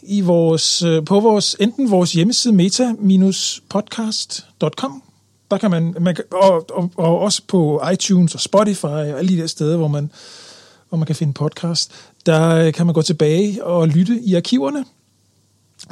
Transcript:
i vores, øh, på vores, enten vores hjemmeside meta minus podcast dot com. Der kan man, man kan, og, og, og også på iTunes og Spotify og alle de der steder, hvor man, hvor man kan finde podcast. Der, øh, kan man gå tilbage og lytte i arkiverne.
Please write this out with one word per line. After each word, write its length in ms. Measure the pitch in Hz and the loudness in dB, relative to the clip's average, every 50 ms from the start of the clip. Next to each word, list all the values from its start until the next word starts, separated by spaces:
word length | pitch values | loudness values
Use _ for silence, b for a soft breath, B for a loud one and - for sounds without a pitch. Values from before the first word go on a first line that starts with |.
| - | -10
i 180 | - 202 208 | -4 -2 -2
vores, 600 | 190 175 175 170 165 165 165 156 - - - - | 2 2 2 4 4 2 2 0 0 -2 -2 -2
øh, 240 | 175 170 160 160 156 | 0 0 0 0 0
på 140 | 151 196 202 | 2 2 2
vores, 360 | 214 233 214 208 180 - - - | 4 4 2 2 0 -2 -2 0
enten 320 | 202 233 233 - 277 240 | -2 -2 0 0 0 2
vores 200 | 202 180 180 165 - | 2 2 2 2 2
hjemmeside 400 | 165 165 220 247 - - 240 220 | 2 2 2 0 0 0 2 4
meta 400 | 185 175 196 - - 254 247 226 214 | 4 4 2 2 0 -2 -2 -2 0
minus 640 | 208 190 190 190 190 196 185 - - - - - _ - | 2 2 4 4 4 2 0 -2 -4 -8 -8 -10 _ -8
podcast 760 | - 196 208 - - - 226 220 220 - - - - - - _ _ - | -6 -6 -6 -6 -8 -8 -6 -6 -6 -8 -8 -10 -12 -16 -16 _ _ -4
dot 120 | 180 151 - | -4 -4 -4
com. 300 | - - 269 - 262 - _ _ _ _ _ _ _ _ - | -4 -10 -10 -10 -10 -20 _ _ _ _ _ _ _ _ -4
Der 60 | 202 190 | -4 0
kan 140 | - 208 | 0 0
man, 240 | 175 165 165 165 180 165 | 0 0 0 -2 -2 -2
man 140 | 170 185 170 | 0 -2 -2
kan, 80 | - - - | -2 -6 -6
og, 340 | - 185 196 190 185 165 160 - | 0 2 4 4 4 2 -2 -6
og, 200 | 120 - 175 180 - - | -6 -6 -6 -6 -4 -2
og 220 | 170 165 170 175 | 0 0 2 2
også 220 | 180 208 - - - - | 0 -2 -2 -4 -6 -2
på 340 | - 185 160 147 147 147 135 156 190 | 0 0 2 2 0 -2 0 -2 -2
iTunes 400 | 185 - - 196 180 180 165 - | -2 0 2 2 4 4 2 0
og 60 | 135 | -4
Spotify 420 | - - - 196 214 208 202 - - | -6 0 2 2 2 2 0 -4 -4
og 340 | 151 147 151 151 147 147 131 | -6 -4 -4 -4 -4 -4 -4
alle 160 | - - 185 | -2 0 0
de 60 | 165 | 0
der 60 | 165 165 | -2 -4
steder, 300 | - - 156 151 165 170 | -6 -4 -2 0 0 0
hvor 100 | 160 151 | 0 0
man, 240 | 147 147 147 151 B B B B B B B B B B B B B B B B | -2 -2 -4 -6 B B B B B B B B B B B B B B B B
hvor 80 | - 165 | -4 -4
man 80 | 160 | -2
kan 100 | - 156 | -2 -2
finde 180 | - 170 147 131 | -2 -2 -4 -4
podcast. 580 | - 143 156 - - - 170 170 160 - - B B B B B B - | -2 -4 -6 -6 -6 -6 -6 -4 -4 -6 -8 B B B B B B 0
Der, 240 | - 160 156 160 165 160 | 2 2 4 4 4 4
øh, 180 | 165 165 160 151 | 4 2 2 0
kan 120 | - 170 | 0 0
man 80 | 175 160 | 0 2
gå 60 | 165 | 0
tilbage 600 | 156 - 175 151 156 151 156 170 208 208 196 226 - | 0 0 0 0 2 2 2 2 0 -2 -2 -6 -4
og 240 | 170 175 175 165 160 | -2 0 0 2 2
lytte 320 | 143 165 185 202 240 226 | 4 2 2 2 0 -2
i 120 | 240 208 180 | 0 0 0
arkiverne. 500 | 175 170 - 240 262 277 277 285 294 262 - _ _ _ _ _ _ _ _ _ _ _ _ _ _ _ _ _ - - - | 0 0 0 -2 -2 0 -2 -4 -6 -8 -10 _ _ _ _ _ _ _ _ _ _ _ _ _ _ _ _ _ -20 -16 -6